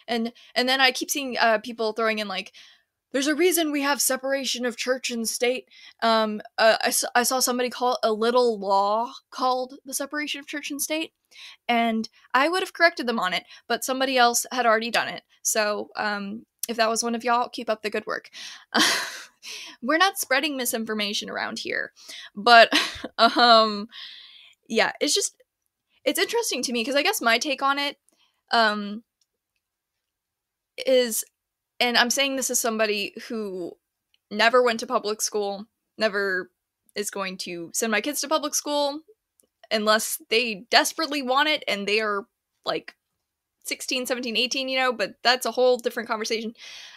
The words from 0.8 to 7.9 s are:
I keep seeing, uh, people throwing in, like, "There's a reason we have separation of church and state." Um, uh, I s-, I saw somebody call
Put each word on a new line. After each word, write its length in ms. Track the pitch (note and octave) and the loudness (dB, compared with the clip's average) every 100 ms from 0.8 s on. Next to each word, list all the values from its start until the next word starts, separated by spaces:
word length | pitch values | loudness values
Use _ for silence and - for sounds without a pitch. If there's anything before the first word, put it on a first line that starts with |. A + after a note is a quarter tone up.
I 100 | C4 | 2
keep 200 | B3 - | 2 -4
seeing, 260 | D4+ C4+ A#3 | -4 -4 0
uh, 220 | A3 G#3+ | 2 2
people 340 | B3 A3+ A3 | -2 -6 -4
throwing 260 | A3 A3 G#3+ | -2 -2 -2
in, 80 | G#3 | -4
like, 240 | F#3+ F#3+ - - _ _ _ _ | -6 -10 -14 -20 _ _ _ _
"There's 160 | C4 C#4 | -2 0
a 80 | C#4+ | 2
reason 360 | F4+ E4+ D#4 | 2 2 0
we 120 | C#4+ | 0
have 180 | C#4 C#4 | 0 0
separation 640 | - C4 C4+ C#4 B3 A#3+ B3 | 0 -2 -2 -2 -2 -4 -4
of 100 | G#3+ | -4
church 360 | B3 B3+ - | -2 -2 -2
and 180 | A#3+ A3 | -4 -4
state." 400 | - A#3+ B3+ - - - - | -2 0 -2 -6 -20 -20 -2
Um, 400 | A3+ A3+ G#3+ G#3+ - - | 2 2 2 -4 -8 2
uh, 200 | A3 - | 4 6
I 40 | - | 2
s-, 180 | B3 - B3 | 0 0 0
I 80 | |
saw 160 | B3 C4 | 2 0
somebody 300 | B3 B3 B3 | 0 0 -2
call 240 | A#3+ B3 | 0 0